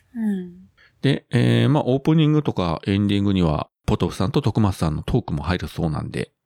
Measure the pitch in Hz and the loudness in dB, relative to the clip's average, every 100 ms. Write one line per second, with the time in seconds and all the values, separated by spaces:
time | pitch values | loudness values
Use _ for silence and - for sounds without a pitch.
0 | _ 240 214 196 175 175 190 _ _ _ | _ -6 -4 -4 -6 -16 -20 _ _ _
1 | - 151 - 120 120 117 117 147 120 135 | -2 -2 -2 0 2 2 2 2 2 0
2 | 160 160 151 151 147 - 87 80 - 98 | 2 4 4 2 0 -2 -2 -2 0 0
3 | 101 101 101 95 82 73 - _ - 107 | 2 2 2 2 2 0 -4 _ -4 0
4 | 85 - 92 151 117 120 104 - 80 76 | 0 -2 -2 0 0 2 0 0 -2 -2
5 | - 127 - 78 73 90 78 - 82 71 | -2 -2 -2 -4 -2 -4 -4 -4 -4 -4
6 | - - - _ | -8 -8 -8 _